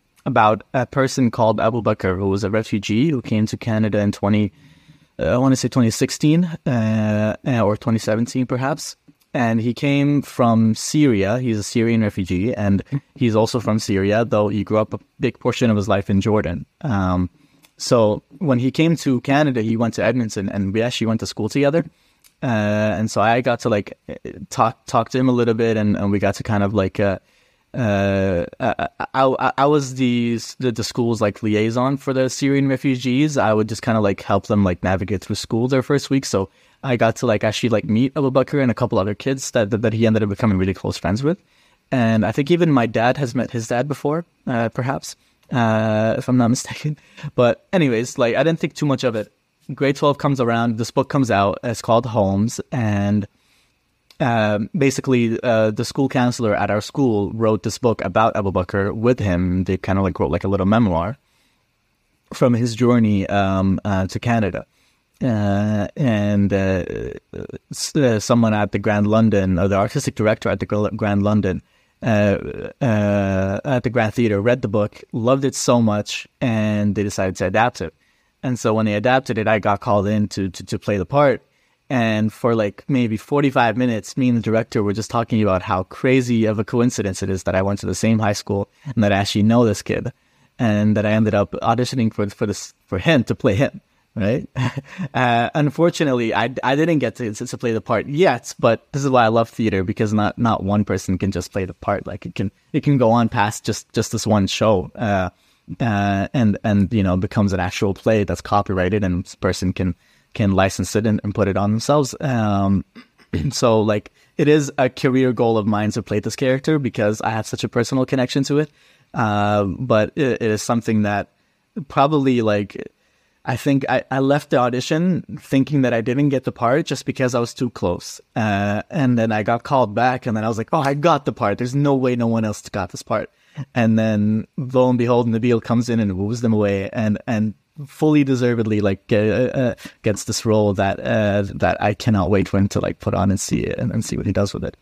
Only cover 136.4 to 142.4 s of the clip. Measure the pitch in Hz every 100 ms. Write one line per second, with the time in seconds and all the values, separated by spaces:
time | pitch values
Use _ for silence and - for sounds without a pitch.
136.4 | 120 107 104 98 98 - 107 101 - 110
137.4 | 107 - _ - 139 - 156 151 135 127
138.4 | 123 117 110 107 101 95 - 110 107 101
139.4 | 127 - 123 - - - 113 101 - 113
140.4 | 117 107 104 98 98 101 - 117 104 101
141.4 | 98 - 90 - 104 101 - 104 87 101